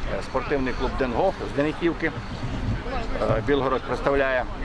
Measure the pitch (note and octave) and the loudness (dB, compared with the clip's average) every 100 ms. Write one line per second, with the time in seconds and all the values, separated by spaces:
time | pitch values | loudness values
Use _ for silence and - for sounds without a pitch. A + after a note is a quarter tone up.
0 | - G2+ - C3+ C3 D3 B2+ A#2+ B2+ A2+ | -4 -4 -2 -2 0 0 0 0 0 0
1 | C3 A#2 F#3 - G#2 A2+ D3+ D3 E3+ D3+ | 0 2 2 2 -4 0 0 2 0 0
2 | D#3+ C3 - - - - - - - - | -2 -4 -6 -6 -4 -2 -2 -2 -2 -4
3 | - - A2 A2 A2 C#3+ C3 B2+ - B2 | -2 0 2 2 2 2 4 0 0 0
4 | - C#3 C3+ C3 A2+ - | 2 2 4 2 0 -4